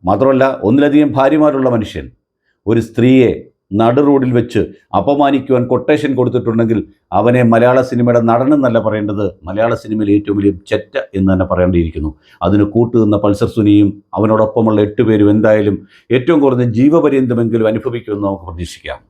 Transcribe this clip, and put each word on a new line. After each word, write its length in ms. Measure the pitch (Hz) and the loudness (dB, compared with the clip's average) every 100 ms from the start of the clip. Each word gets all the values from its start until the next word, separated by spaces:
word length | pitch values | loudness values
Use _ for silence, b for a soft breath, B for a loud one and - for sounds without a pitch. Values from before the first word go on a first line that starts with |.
മാത്രമല്ല 400 | 90 104 131 131 135 135 98 | -2 0 2 2 2 0 0
ഒന്നിലധികം 420 | 131 147 143 147 110 | 2 2 2 0 2
ഭാര്യമാരുള്ള 520 | 135 156 151 135 131 120 | 2 2 2 0 -2 -2
മനുഷ്യൻ, 300 | 98 87 65 _ _ _ _ _ - | -4 -10 -14 _ _ _ _ _ -2
ഒരു 160 | 117 113 | -2 -2
സ്ത്രീയെ 420 | - 120 131 120 82 - _ _ 98 | 0 2 4 4 0 -10 _ _ 0
നടു 220 | 113 123 143 | 2 2 2
റോഡിൽ 260 | 139 127 123 | 2 2 -2
വെച്ച് 240 | - 110 85 B B 95 | -2 -2 -4 B B -4
അപമാനിക്കുവാൻ 640 | - 143 143 139 127 127 120 | -2 0 2 0 0 -2 0
കൊട്ടേഷൻ 400 | 123 123 151 147 127 | -2 0 -2 0 -2
കൊടുത്തിട്ടുണ്ടെങ്കിൽ 600 | 123 123 101 113 113 110 - b b 90 | -2 -2 -2 -2 0 -2 -4 b b -2
അവനെ 240 | 113 123 120 | 0 2 2
മലയാള 260 | 117 120 131 127 | 4 4 2 0
സിനിമയുടെ 320 | 120 120 120 113 | -2 0 2 2
നടനെന്നല്ല 480 | 117 131 151 131 113 107 | 0 2 0 0 0 -2
പറയേണ്ടത്, 380 | 107 104 104 101 - 78 | -4 -4 -4 -6 -8 -12
മലയാള 260 | 98 113 113 | -4 -2 -2
സിനിമയിലെ 320 | - 107 104 104 | -6 -6 0 0
ഏറ്റവും 200 | 101 101 | 0 -2
വലിയ 140 | 101 90 - | -2 -2 -6
ചെറ്റ 240 | 107 - 139 - 98 | -6 -4 -8 -6 -2
എന്ന് 120 | 95 | 0
തന്നെ 140 | 92 90 | 0 0
പറയേണ്ടിയിരിക്കുന്നു. 600 | 90 90 90 82 80 76 73 b b 87 | 0 0 0 -2 -4 -8 -10 b b -2
അതിന് 200 | 101 101 | 0 0
കൂട്ടുനിന്ന 460 | 113 117 120 107 107 104 | 0 0 0 0 0 0
പൾസർ 240 | 101 110 - | -2 -2 0
സുനിയും 340 | 104 104 104 98 _ - | 2 4 2 -2 _ -4
അവനോടൊപ്പമുള്ള 600 | 110 110 107 - 110 104 104 | 0 0 0 0 0 2 0
എട്ട് 160 | - 113 | 0 0
പേരും 200 | 110 104 104 | 2 4 2
എന്തായാലും 420 | 107 107 104 98 B B B 120 | 2 2 0 -4 B B B -2
ഏറ്റവും 240 | 123 165 139 | 0 2 2
കുറഞ്ഞ 200 | 123 123 110 | 0 -2 2
ജീവപര്യന്തമെങ്കിലും 920 | 135 165 151 135 131 117 117 113 110 | 2 2 2 0 0 -2 -2 0 0
അനുഭവിക്കുമെന്ന് 560 | 110 127 120 110 104 101 | -2 -6 -8 -8 -6 -4
നമുക്ക് 200 | 98 85 | -6 -10
പ്രതീക്ഷിക്കാം. 520 | 85 85 - 73 67 _ | -12 -12 -14 -16 -16 _